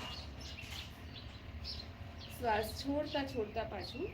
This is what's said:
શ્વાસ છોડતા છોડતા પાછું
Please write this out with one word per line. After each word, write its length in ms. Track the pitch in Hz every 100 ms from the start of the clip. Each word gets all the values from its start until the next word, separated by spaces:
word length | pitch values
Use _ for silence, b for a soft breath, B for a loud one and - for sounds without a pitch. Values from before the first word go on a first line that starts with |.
| - - - - - - - - - - - - - - - - - - - - - - - -
શ્વાસ 440 | 240 214 214 -
છોડતા 420 | 277 285 294 285
છોડતા 400 | 269 247 208 226
પાછું 420 | 214 208 180 240 392